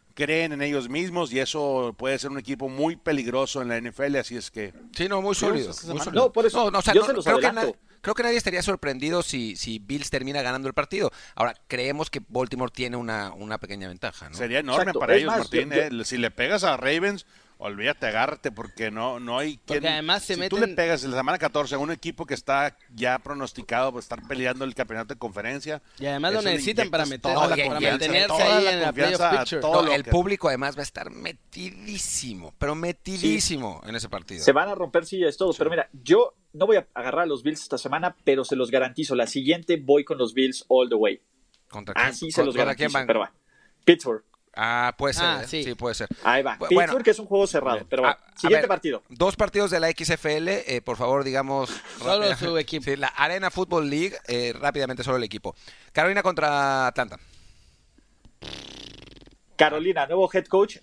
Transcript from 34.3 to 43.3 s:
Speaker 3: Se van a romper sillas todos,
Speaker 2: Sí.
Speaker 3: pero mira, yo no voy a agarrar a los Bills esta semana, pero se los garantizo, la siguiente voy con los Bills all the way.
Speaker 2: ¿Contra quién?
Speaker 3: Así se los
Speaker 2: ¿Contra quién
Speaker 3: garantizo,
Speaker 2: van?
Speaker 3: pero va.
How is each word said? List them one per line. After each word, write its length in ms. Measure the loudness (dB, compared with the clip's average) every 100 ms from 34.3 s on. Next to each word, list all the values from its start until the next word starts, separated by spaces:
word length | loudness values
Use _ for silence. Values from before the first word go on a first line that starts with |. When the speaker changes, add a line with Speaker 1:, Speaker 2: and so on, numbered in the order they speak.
| 2
Speaker 3:
Se 80 | 6
van 160 | 6 4
a 80 | 0
romper 280 | 0 0
sillas 320 | 0 0 0 2
todos, 200 | 0 0
Speaker 2:
Sí. 20 |
Speaker 3:
pero 120 | 0
mira, 180 | 0 -2
yo 420 | -4 4 6 4 0 _
no 120 | 0
voy 120 | 4 4
a 100 | 2
agarrar 280 | -4 -2 0
a 40 | 0
los 160 | -2
Bills 180 | -2 -4
esta 160 | -4 -6
semana, 380 | -4 -2 -2 0
pero 220 | 2 2
se 100 | 2
los 160 | 0 2
garantizo, 460 | 2 0 -2 -2 0
la 100 | 0
siguiente 560 | 0 0 0 0 0
voy 220 | 4 4
con 120 | 4 -2
los 160 | 0
Bills 320 | 2 0 0 2
all 200 | 4 4
the 60 |
way. 260 | 2 2 0 _ _ _ _ _
Speaker 2:
¿Contra 240 | -14 -6
quién? 140 | 0 0
Speaker 3:
Así 240 | -2 -2
se 140 | 2
los 100 | 2
Speaker 2:
¿Contra 220 | 2 0 0
quién 160 | 0
Speaker 3:
garantizo, 60 | 0
Speaker 2:
van? 80 | 2
Speaker 3:
pero 100 | 2
va. 120 | 0